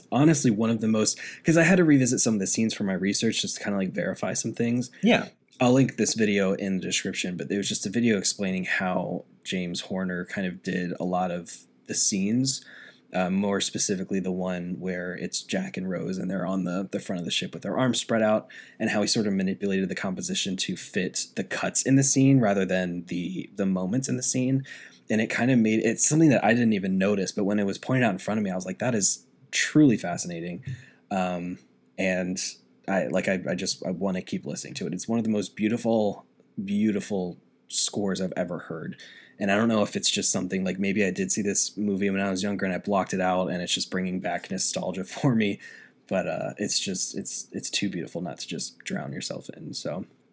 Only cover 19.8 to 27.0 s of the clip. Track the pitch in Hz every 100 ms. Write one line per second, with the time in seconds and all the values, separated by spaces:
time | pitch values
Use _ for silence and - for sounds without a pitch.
19.8 | 92 92 98 92 92 95 101 92 - 90
20.8 | - 101 90 - - - 98 - 98 -
21.8 | - 135 135 143 135 135 107 98 92 92
22.8 | 90 87 87 90 85 180 - - 95 92
23.8 | 92 123 135 127 - 131 127 135 135 -
24.8 | - - _ 110 117 - 120 123 110 110
25.8 | 113 113 - 151 160 117 104 117 117 104
26.8 | 95 95